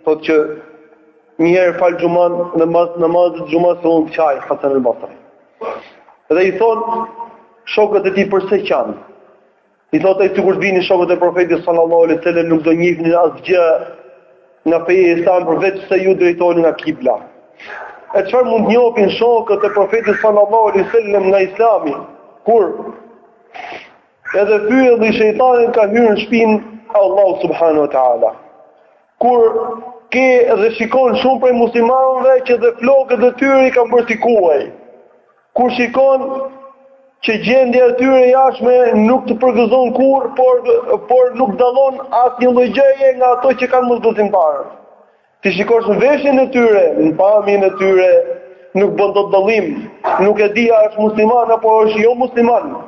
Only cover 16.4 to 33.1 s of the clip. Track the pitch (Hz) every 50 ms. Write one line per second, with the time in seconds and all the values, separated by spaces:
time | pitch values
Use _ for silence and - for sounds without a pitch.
16.4 | 175 175 170 170 165 160 147 - - 156 147 123 - 131 113 101 - - _ -
17.4 | _ _ _ _ - - - - - - - - - - - 208 196 - - 247
18.4 | 254 233 226 226 196 175 214 240 247 233 233 226 202 180 - - 226 240 240 226
19.4 | 220 - 202 202 208 202 202 208 190 - 214 226 220 208 202 - - 220 208 208
20.4 | 208 202 214 226 220 208 190 196 185 - - 233 220 208 202 202 190 190 196 202
21.4 | 190 185 - - 226 233 214 180 165 151 139 - - - - - - - _ _
22.4 | _ - 226 233 196 165 - - - - - - - - - _ _ _ _ _
23.4 | _ _ _ - - - - - - - _ _ _ _ _ _ _ - - 190
24.4 | 202 202 214 208 208 214 247 262 262 247 240 220 220 220 214 226 220 214 214 214
25.4 | 254 254 247 240 233 233 240 240 214 202 208 233 240 226 208 196 220 - 240 226
26.4 | 226 220 214 214 - - - - _ - - 208 196 190 190 196 202 190 185 190
27.4 | - 170 151 - 170 165 156 151 147 143 139 135 131 127 123 - - - - -
28.4 | - - _ _ - _ _ _ _ _ _ _ _ _ _ _ - 240 247 240
29.4 | 226 220 214 226 233 233 226 220 - - - - _ _ - 247 262 262 254 247
30.4 | 240 - 226 196 202 226 226 - 233 220 240 262 262 247 214 - - 254 262 -
31.4 | 262 254 247 240 233 220 233 240 226 233 254 262 262 262 262 254 247 262 269 254
32.4 | 254 254 247 226 220 240 233 - 233 254 277 269 262 -